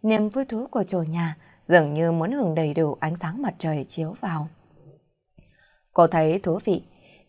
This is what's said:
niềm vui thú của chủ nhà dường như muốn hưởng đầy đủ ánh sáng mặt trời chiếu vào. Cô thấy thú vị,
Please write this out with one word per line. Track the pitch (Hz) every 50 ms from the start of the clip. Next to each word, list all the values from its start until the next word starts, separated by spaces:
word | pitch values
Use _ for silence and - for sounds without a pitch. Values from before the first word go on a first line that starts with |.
| -
niềm | 214 220 214 214 214
vui | 208 262 269
thú | 269 233 214 254
của | - - 240 190 -
chủ | 196 180 165
nhà | 156 160 170 170 160 156 - - - - _ _ -
dường | 170 175 156 147 147
như | 156 165 170 170
muốn | 165 160 190 262
hưởng | 285 247 170 156
đầy | 165 160 151 147
đủ | 160 165 147 - -
ánh | - 160 165
sáng | 170 175 160 170 247 285
mặt | 208 170 -
trời | - 160 156 147 135 -
chiếu | - - 160 156 202 -
vào. | - 202 165 156 151 160 - - _ _ _ - - - - _ _ _ _ _ _ _ _ - - _ _ _ _ _ _ _ _ _ -
Cô | - 170
thấy | 165 - 165 160 156 165 202
thú | - 185 160 202 -
vị, | 220 180 - - - _ _ _ - - - _